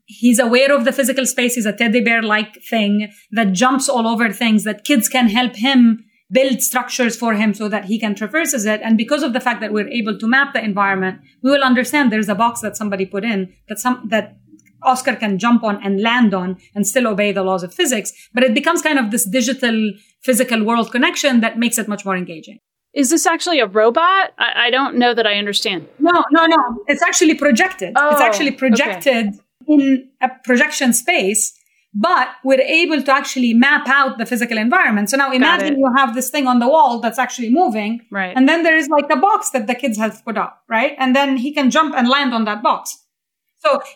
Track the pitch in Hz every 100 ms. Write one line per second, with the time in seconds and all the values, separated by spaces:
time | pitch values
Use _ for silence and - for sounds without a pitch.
0 | - - 240 233 233 247 277 285 233 277
1 | 269 269 254 - 240 240 214 202 233 240
2 | 226 233 220 208 214 - - 226 202 208
3 | 208 - - 208 208 185 254 269 269 254
4 | 226 226 233 190 233 214 214 214 - 285
5 | - 262 240 226 247 - 254 269 233 220
6 | - _ - 214 269 254 - 240 - -
7 | 240 233 226 208 220 208 208 208 190 220
8 | 220 196 - 311 330 262 208 214 226 226
9 | 226 294 285 240 247 220 214 214 202 240
10 | 220 196 220 262 277 247 220 196 196 190
11 | 190 190 _ _ 254 277 262 247 247 294
12 | 254 214 208 202 233 240 214 202 214 196
13 | 190 196 226 202 185 _ - 208 247 247
14 | 208 220 208 - _ - _ - 262 254
15 | - 220 220 190 233 240 220 160 196 196
16 | 226 247 220 185 180 185 _ 202 196 254
17 | 233 196 208 196 190 190 175 - 330 226
18 | - - - 240 254 233 311 339 311 285
19 | 214 233 196 254 247 269 240 220 214 196
20 | _ _ - 247 247 233 214 233 226 247
21 | 330 349 285 240 220 226 233 233 214 202
22 | 196 185 180 160 - 208 _ _ _ 285
23 | 262 320 370 320 359 311 214 208 220 233
24 | 349 381 370 - 233 - 240 254 269 240
25 | 240 233 220 202 208 202 214 175 143 -
26 | 320 349 - 320 330 320 247 233 - 285
27 | 339 359 320 - 294 226 381 - 175 247
28 | 294 294 240 294 285 - 262 214 226 180
29 | 277 233 220 - _ _ 311 302 269 262
30 | - - 254 - - 247 294 - 262 -
31 | - 349 196 214 - - _ _ _ 208
32 | 320 339 247 - 262 262 277 320 339 302
33 | 269 269 277 262 247 233 269 294 254 277
34 | 269 262 226 240 233 220 226 359 302 208
35 | 208 277 269 254 294 349 294 269 269 254
36 | 269 240 - 302 254 247 240 311 277 233
37 | 226 220 233 - 226 285 359 214 208 233
38 | - 202 185 254 269 339 330 320 285 294
39 | 285 294 392 415 - 220 208 240 226 214
40 | 220 - - 214 175 - - 226 285 294
41 | 262 262 277 269 262 294 262 302 311 285
42 | 240 277 269 233 214 220 294 214 - -
43 | _ _ _ _ _ _ 311 269 -